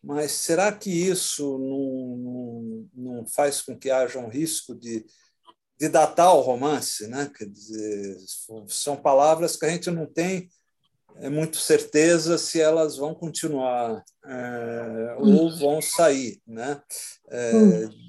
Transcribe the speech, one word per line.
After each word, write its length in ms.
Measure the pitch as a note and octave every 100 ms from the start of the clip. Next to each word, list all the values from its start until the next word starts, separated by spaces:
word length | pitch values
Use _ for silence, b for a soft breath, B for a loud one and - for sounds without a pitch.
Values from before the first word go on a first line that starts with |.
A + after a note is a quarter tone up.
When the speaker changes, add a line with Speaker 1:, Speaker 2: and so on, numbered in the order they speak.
Speaker 1:
mas 300 | C#3+ C#3+ D3
será 400 | - - E3 G#3
que 180 | G3+ G3+
isso 680 | E3+ F#3 F3+ - - C#3+ C3+
não, 580 | C3+ C3+ C3+ C3 B2+ B2
não, 720 | B2 B2 B2 A#2 A2+ A2+ A2 B2+ B2+ B2
não 80 | A2
faz 340 | - D3 C#3
com 160 | - A#2+
que 120 | C3+
haja 260 | C3 B2+ C3
um 120 | A#2
risco 440 | B2 D#3+ - -
de, 320 | A#2+ A#2 A2+ - b b b b _ _ _
de 120 | D#3
datar 440 | D#3+ D3+ - F3
o 80 | E3
romance, 640 | B2+ B2 C#3 C#3+ A2+ - G#2+
né?" 220 | B2+ C#3+ -
Quer 120 | G#2
dizer, 680 | G#2 G#2 A2 G#2+ G#2 G2+ F#2 F#2+ - - A2 G#2
são 260 | - - C#3
palavras 600 | D3 C3+ D3+ D#3+ E3+ -
que 80 | D#3
a 40 |
gente 220 | E3+ F3
não 140 | E3+ D#3
tem, 420 | - F3 F#3 F3+ _ _ _ _ _ _ -
é, 120 | C3+
muito 280 | D3 D#3+ -
certeza 800 | - D3+ - D3+ D#3+ E3+ D#3+ E3
se 220 | - E3
elas 340 | D#3 D#3+ D#3 C3
vão 160 | D3
continuar, 920 | D#3+ E3 D3 E3 C#3+ B2+ B2 A#2 A2+ - _ C#3+
é, 880 | B2+ B2 A#2+ A#2 A#2 A2+ A2+ A#2 A#2
Speaker 2:
Hum. 160 | G#3+ G3
Speaker 1:
ou 200 | E3 D#3+
vão 240 | C#3+ D#3
sair, 600 | D3+ - E3 C3+ B2 G2 _
né? 340 | A2+ B2 C3+ _ B B B _
É, 260 | B2 A#2+ A2+
Speaker 2:
Hum. 340 | G#2+ A2 A2 A2